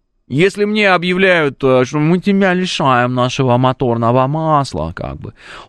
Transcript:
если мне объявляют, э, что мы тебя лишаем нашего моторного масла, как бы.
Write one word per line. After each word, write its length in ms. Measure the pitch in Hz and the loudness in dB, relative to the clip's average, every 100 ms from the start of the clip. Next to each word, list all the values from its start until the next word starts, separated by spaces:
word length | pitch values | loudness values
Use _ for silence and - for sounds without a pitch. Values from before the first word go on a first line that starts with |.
| _ _ _ | _ _ _
если 380 | 135 190 196 208 | 0 0 2 -2
мне 240 | 214 208 | 0 2
объявляют, 720 | 180 175 180 190 180 147 127 | 2 0 0 2 2 0 0
э, 220 | 135 127 127 | 2 2 2
что 140 | 151 | 0
мы 180 | 151 180 | 0 0
тебя 380 | 185 196 196 180 | 2 0 2 0
лишаем 580 | 185 - 147 127 123 | -2 -2 0 2 0
нашего 440 | 123 123 - 131 123 | 0 -2 0 0 2
моторного 680 | 127 127 131 117 117 123 131 | 2 0 -2 0 0 0 0
масла, 640 | 151 160 151 135 87 80 - | -2 0 0 -2 -6 -6 -8
как 220 | 64 69 | -10 -10
бы. 180 | - - - - | -14 -18 -20 -20